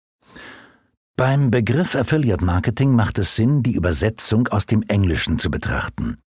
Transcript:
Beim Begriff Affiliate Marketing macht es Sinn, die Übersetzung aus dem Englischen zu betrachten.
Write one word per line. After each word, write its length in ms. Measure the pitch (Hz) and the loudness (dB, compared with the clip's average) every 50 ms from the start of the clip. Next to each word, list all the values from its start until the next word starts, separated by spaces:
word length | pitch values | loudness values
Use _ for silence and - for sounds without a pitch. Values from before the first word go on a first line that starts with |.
| _ _ _ _ _ _ - - - - - - - - _ _ _ _ _ _ _ _ - | _ _ _ _ _ _ -20 -20 -20 -20 -20 -20 -20 -20 _ _ _ _ _ _ _ _ -4
Beim 340 | - 127 131 135 139 143 123 | -2 0 2 2 2 2 2
Begriff 440 | 107 123 107 95 113 156 185 - - | 2 2 2 2 0 0 0 -2 -2
Affiliate 480 | 139 123 - 156 156 143 117 92 80 90 | -2 0 0 0 2 2 0 0 0 0
Marketing 480 | 87 85 92 - 123 - - 135 139 | 0 0 0 0 0 0 0 2 2
macht 260 | 127 113 104 - - 104 | 4 4 2 2 0 -2
es 160 | 98 - - | -4 -2 0
Sinn, 280 | - 110 131 147 143 | 0 2 2 2 2
die 120 | 117 123 107 | 0 0 -2
Übersetzung 760 | - 82 90 80 73 98 110 113 - - - 107 113 123 - | 0 0 0 0 0 0 -2 -2 -2 -4 0 0 0 0 2
aus 180 | 104 101 - | 0 -2 0
dem 160 | - 113 107 110 - | 0 0 0 0 0
Englischen 500 | 104 101 98 87 78 - - - - - | 0 2 2 2 0 -2 -2 -2 -2 -2
zu 120 | - - | -2 -4
betrachten. 680 | - - - - - - - - - - - - - - _ | -4 -4 -4 -6 -6 -6 -6 -8 -8 -6 -6 -6 -6 -10 _